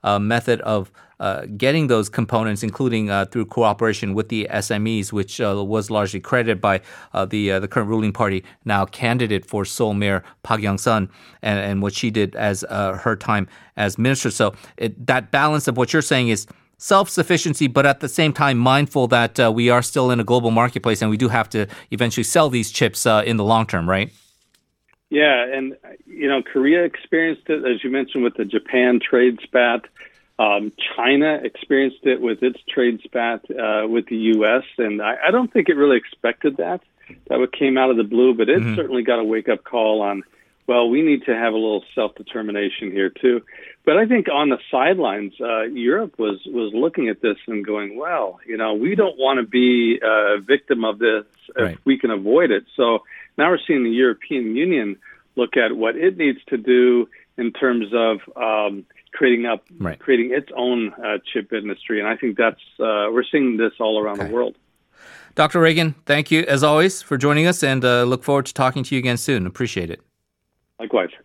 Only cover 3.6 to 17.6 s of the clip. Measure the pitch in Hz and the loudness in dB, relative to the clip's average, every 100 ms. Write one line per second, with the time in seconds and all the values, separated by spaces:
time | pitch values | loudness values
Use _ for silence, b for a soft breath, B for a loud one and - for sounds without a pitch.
3.6 | 110 104 113 101 104 101 107 113 104 107 | 0 2 0 -2 -4 -4 -4 -4 -4 -6
4.6 | 101 104 110 110 98 104 95 - 110 101 | -4 -2 -2 -2 -4 -6 -6 -4 -4 -2
5.6 | 101 110 101 107 101 98 - 123 113 98 | -2 -4 -2 -2 -2 -6 -2 0 0 0
6.6 | 104 95 B B B - 95 107 101 95 | 0 0 B B B -6 -4 -2 0 -2
7.6 | 98 131 104 110 107 101 104 95 B B | -2 -4 -2 -2 -2 -2 -2 -2 B B
8.6 | 113 101 95 - 117 123 117 101 - 104 | -2 -2 -2 -4 -2 0 0 -2 -4 -6
9.6 | 98 - 113 101 104 95 B B - 110 | -6 -2 -2 0 0 -2 B B -4 -2
10.6 | 104 95 123 110 92 b b b 110 101 | 0 -2 0 0 -2 b b b -4 -4
11.6 | 98 98 101 - 120 107 98 - 107 95 | -2 -2 -4 -4 -2 0 -2 -2 -4 -4
12.6 | - 98 98 95 120 107 - 107 92 B | -6 -4 -4 -2 -4 -4 -2 -2 -2 B
13.6 | B - 104 - 120 135 120 - 104 - | B -4 -4 0 0 0 -2 0 -2 -2
14.6 | B - 113 - 123 127 - 143 151 151 | B -8 -8 -6 -2 -2 0 0 2 0
15.6 | 135 120 120 156 143 135 120 107 - b | -2 0 0 0 0 0 2 -2 -4 b
16.6 | b _ - 196 190 - - 175 170 143 | b _ 2 2 2 -2 0 0 0 0